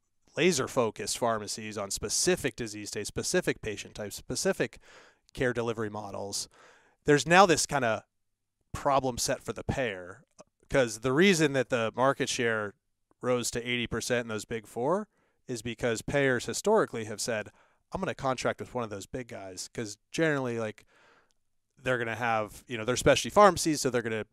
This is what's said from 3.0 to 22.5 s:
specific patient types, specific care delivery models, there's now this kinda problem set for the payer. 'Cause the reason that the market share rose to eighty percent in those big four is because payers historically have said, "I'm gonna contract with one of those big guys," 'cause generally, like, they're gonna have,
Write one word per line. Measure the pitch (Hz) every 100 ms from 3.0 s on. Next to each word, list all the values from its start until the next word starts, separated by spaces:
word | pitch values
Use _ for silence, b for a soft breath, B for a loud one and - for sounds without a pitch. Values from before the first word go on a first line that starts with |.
| 101
specific | - 110 180 - -
patient | 110 101 - -
types, | 104 -
specific | - - 190 180 131 - B B B B B
care | - 131
delivery | 117 117 110 107
models, | 104 101 98 101 101 - b b b b b
there's | - 147 156
now | 180 196
this | 143 -
kinda | 143 120 104 - _ _ _ _ _ _
problem | - 143 135 131 117
set | - 123
for | -
the | 110 -
payer. | - 123 92 90 - _ _ - _ -
'Cause | 139 120 110
the | 127
reason | 139 196 160 151
that | 139 120
the | 120 110 110
market | 135 131 127
share | - 117 110 104 - _ _ _ _
rose | 123 123 117
to | 123 120
eighty | 123 117
percent | 113 - 120
in | 117
those | 107 -
big | 117 101
four | 117 131 190 214 _ _ _ -
is | 120
because | 120 110 123 110
payers | - 143 139 120 -
historically | 110 202 214 135 120
have | 110 104
said, | - 107 98 b b b b
"I'm | -
gonna | 170 113
contract | 135 127 123 107
with | 98
one | 123 110
of |
those | 101 -
big | 131 117
guys," | 107 98 92 -
'cause | - 107 - _
generally, | - 160 143 127 117
like, | 110 - _ b b b b b _ _ _ _
they're | 127 123
gonna | 117 110
have, | 120 110 104